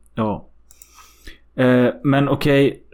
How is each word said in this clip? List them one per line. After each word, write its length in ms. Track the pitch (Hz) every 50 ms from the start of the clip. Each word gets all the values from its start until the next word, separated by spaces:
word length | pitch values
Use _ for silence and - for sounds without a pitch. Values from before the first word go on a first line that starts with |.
| _ - -
Ja. 340 | - 110 107 101 - - - - - _ _ - _ - _ _ - - - _ _ - - - - _ _ - - 127
Eh, 300 | 127 127 123 123 123 - - -
men 260 | 143 135 139 143 135
okej, 540 | 139 139 - 151 139 139 139 131 - - - _